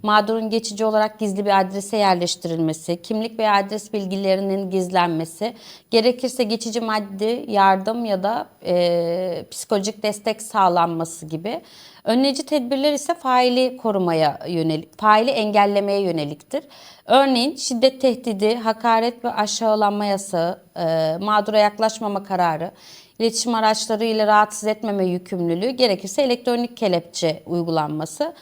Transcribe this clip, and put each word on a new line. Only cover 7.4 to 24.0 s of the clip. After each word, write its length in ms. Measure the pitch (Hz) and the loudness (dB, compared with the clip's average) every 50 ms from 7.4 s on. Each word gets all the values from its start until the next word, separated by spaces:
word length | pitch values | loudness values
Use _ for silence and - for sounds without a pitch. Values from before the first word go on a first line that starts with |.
| - 247 | -4 -2
yardım 560 | 214 202 196 196 190 190 190 214 226 240 233 | 2 4 4 4 4 2 0 -4 -4 -4 -2
ya 180 | 220 202 185 185 | -2 -2 -2 0
da, 240 | 202 233 - - - _ _ - | -2 -2 -4 -6 -8 _ _ -4
e, 800 | - 180 180 175 175 175 170 170 170 170 185 185 185 170 156 - - | -2 0 2 2 2 2 0 0 0 -2 -2 -4 -4 -6 -8 -10 -12
psikolojik 520 | - - - - 226 202 196 220 214 - - | -14 -14 -6 -2 -2 -2 -2 -4 -6 -4 -6
destek 400 | 208 208 208 - 226 214 220 - | -6 -6 -4 -4 -6 -6 -6 -8
sağlanması 840 | - - 214 190 180 175 175 170 170 170 165 165 165 - - 160 | -6 0 2 2 4 4 4 2 2 0 -4 -6 -6 -8 -14 -12
gibi. 340 | 156 160 160 170 214 269 339 - - - - - - - - _ | -10 -10 -8 -6 -6 -8 -8 -10 -14 -20 -20 -20 -20 -20 -8 _
Önleyici 420 | - 226 247 269 277 262 269 302 | 0 2 2 2 2 0 -2 -4
tedbirler 460 | - 302 294 240 240 277 269 277 302 294 | -2 -2 -2 0 -2 -2 0 0 0 0
ise 220 | 277 285 - 339 | 0 -2 -4 -6
faili 600 | - - 262 254 254 247 247 247 254 254 254 254 | -4 -2 0 2 4 4 4 4 2 2 0 -2
korumaya 640 | 254 - 226 202 196 185 170 165 160 156 147 139 - - 156 | -2 -2 0 0 2 2 2 2 2 2 2 0 -2 -6 -4
yönelik, 520 | 175 165 160 160 156 156 165 - - - | -2 0 0 0 0 -2 -4 -10 -10 0
faili 300 | 214 214 214 214 233 262 | 4 4 6 6 4 2
engellemeye 680 | - - 214 208 208 208 202 202 202 202 202 202 202 202 | 0 0 -2 2 4 4 4 4 4 2 0 0 0 0
yöneliktir. 640 | 202 180 165 165 151 143 151 151 - _ - 294 - - - - - - - - _ | 0 0 0 -2 -4 -4 -6 -10 -10 _ -8 -8 -8 -10 -16 -20 -20 -20 -20 -18 _
Örneğin 500 | - 226 269 277 269 262 240 247 285 - | 4 4 6 6 6 4 2 2 0 -2
şiddet 440 | - - - 254 226 247 262 262 254 | -4 -6 -6 -2 2 2 2 2 2
tehdidi, 560 | - 262 226 240 - 240 214 190 208 214 233 | 0 0 0 0 -2 -4 -2 0 0 0 0
hakaret 680 | 240 220 226 220 220 - 233 226 226 226 240 240 240 - | 0 0 -2 -2 0 2 2 2 2 2 0 -4 -4 -6
ve 80 | 240 - | -4 -2
aşağılanma 720 | 202 214 208 - - 226 220 214 214 214 202 208 208 208 | -2 -2 -2 -2 0 2 2 4 4 4 2 2 0 0
yasağı, 560 | 202 196 196 196 - - 170 165 175 190 - _ _ _ | -2 -2 -2 -4 -4 -2 0 0 0 -2 -6 _ _ _
e, 400 | 175 175 160 165 160 160 156 160 170 | -4 -2 0 0 2 0 0 -2 -2
mağdura 380 | 196 208 214 208 208 214 214 214 | -2 0 0 0 0 2 2 4
yaklaşmama 640 | 208 208 208 208 220 220 220 220 226 208 202 196 202 | 4 4 2 0 -2 -2 -2 -2 -6 -4 -4 -6 -4
kararı, 480 | 202 196 180 180 170 160 156 165 190 - - - - - - - _ _ - 226 | -4 -2 0 0 0 0 -2 -6 -8 -10 -16 -20 -20 -20 -20 -20 _ _ -2 -2
iletişim 320 | 226 226 - - 240 233 | -2 0 -2 -2 -2 0
araçları 500 | 220 220 214 220 214 - - 220 208 | 2 2 2 2 0 -2 -4 -2 -2